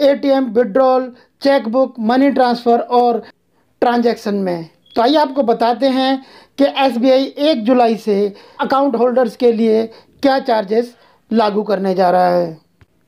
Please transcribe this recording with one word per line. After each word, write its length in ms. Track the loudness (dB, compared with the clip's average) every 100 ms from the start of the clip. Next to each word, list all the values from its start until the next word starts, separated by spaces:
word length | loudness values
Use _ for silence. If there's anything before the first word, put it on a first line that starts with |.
एटीएम 500 | 0 0 0 0 0
विड्रॉल, 600 | -2 0 2 2 2 -2 -12 _ -4
चेकबुक, 540 | 0 0 0 -2 -2 -2
मनी 280 | -2 2 2
ट्रांसफ़र 480 | 2 0 0 0 0
और 420 | 2 2 2 0 -6 _ _ _ _ -4
ट्रांजैक्शन 540 | 0 0 0 -2 -4 -4
में। 340 | -4 -6 -10 _ _ -2
तो 60 |
आइए 160 | 2 2
आपको 260 | 0 0 0
बताते 440 | 0 0 0 0
हैं 320 | 0 -2 -4 -8 -20 -10 -2
कि 80 | -2 0
एसबीआई 560 | -2 0 2 2 0 -2
एक 240 | -2 0 2
जुलाई 320 | 2 2 0
से 360 | -2 -2 -2 -6 -16 -8
अकाउंट 340 | -2 0 0 0
होल्डर्स 400 | 0 0 -2 0
के 160 | 0
लिए 320 | 2 0 0 -2 -10 _ -4
क्या 160 | 0 0
चार्जेस 540 | 0 -2 -2 -2 -4 -8 _ _ -4
लागू 300 | 0 0 -2
करने 300 | -2 -2 -2 0
जा 140 | 2
रहा 180 | 2 2
है। 300 | 0 -2 -8 _ _ _ _